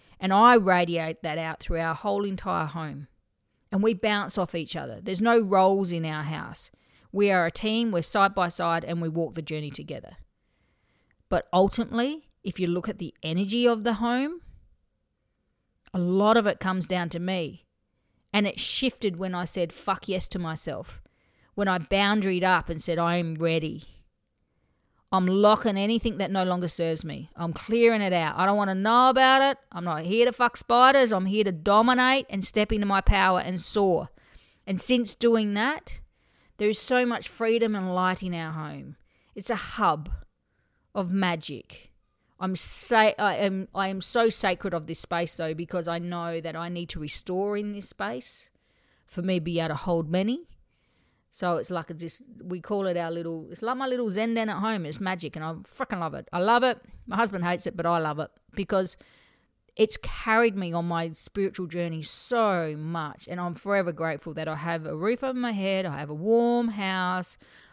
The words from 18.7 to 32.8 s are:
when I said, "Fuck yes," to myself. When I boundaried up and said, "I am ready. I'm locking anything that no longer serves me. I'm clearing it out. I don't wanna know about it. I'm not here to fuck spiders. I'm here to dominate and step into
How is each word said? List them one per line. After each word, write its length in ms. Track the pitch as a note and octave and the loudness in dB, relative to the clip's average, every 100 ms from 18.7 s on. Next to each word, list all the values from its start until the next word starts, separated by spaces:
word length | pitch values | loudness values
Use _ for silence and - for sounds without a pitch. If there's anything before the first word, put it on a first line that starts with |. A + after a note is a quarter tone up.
| - C4 - G#3 E3+ | -2 -2 -2 -4 -4
when 160 | F#3 | -6
I 120 | F3+ F3 | -4 -4
said, 280 | F#3+ E3+ | -4 -4
"Fuck 340 | - - F#3 - | -4 -4 -4 -2
yes," 200 | F#3 - | -4 -4
to 80 | F#3+ | -4
myself. 640 | E3 D#3+ - C#3 - - - _ _ _ _ - | -6 -6 -8 -8 -10 -16 -20 _ _ _ _ -2
When 120 | G3 | 0
I 120 | F3+ | 0
boundaried 640 | D#3 G3 G3+ G#3+ F#3+ F3+ | 0 2 4 2 2 2
up 260 | F#3 F3 D#3+ | 4 2 2
and 100 | D#3+ | -6
said, 200 | - E3 | -4 0
"I 160 | E3+ F3 | 2 0
am 220 | E3+ D#3 | -2 -2
ready. 460 | E3 E3 D#3 - - - _ _ _ _ _ _ _ _ _ _ - | 0 0 -2 -8 -14 -20 _ _ _ _ _ _ _ _ _ _ -4
I'm 140 | F#3+ F3+ | 0 2
locking 520 | F#3+ G#3 G#3+ A3+ G3 | 4 6 6 2 0
anything 420 | G3+ A3+ A#3 - | 0 0 -2 -4
that 100 | F#3 | -2
no 140 | G3 | 0
longer 240 | F#3 F3+ F3 | 0 0 -2
serves 360 | - E3 D#3+ | -2 -2 -4
me. 280 | D#3 C#3+ D#3 - | -6 -10 -12 -8
I'm 180 | E3+ | -8
clearing 500 | D#3+ - A#3 A#3 A3 | -6 -2 4 6 6
it 100 | G3 | 2
out. 240 | F3+ D#3 - | 2 0 0
I 80 | F#3+ | 2
don't 120 | G#3 | 2
wanna 180 | G3 F#3+ | 2 0
know 340 | G#3 A#3 B3+ | 4 6 6
about 320 | C4 C4 C4+ | 8 8 8
it. 160 | C#4 C4+ _ | 6 2 _
I'm 120 | F3 | -8
not 200 | F3 D#3 | -4 -4
here 240 | E3+ A3 A#3+ | 0 4 4
to 40 | |
fuck 260 | A#3 A#3+ - | 4 0 0
spiders. 540 | - A#3+ C4 C4+ A#3+ | 2 8 8 8 6
I'm 140 | G3 F#3+ | 2 0
here 180 | G#3+ | 2
to 80 | G3 | 0
dominate 760 | E3 F3+ G3+ A#3+ B3+ B3+ C4+ - | 0 4 6 6 6 4 2 0
and 160 | G3 F#3 | -4 -2
step 260 | G#3+ G#3 | 0 2
into 140 | A3 | 0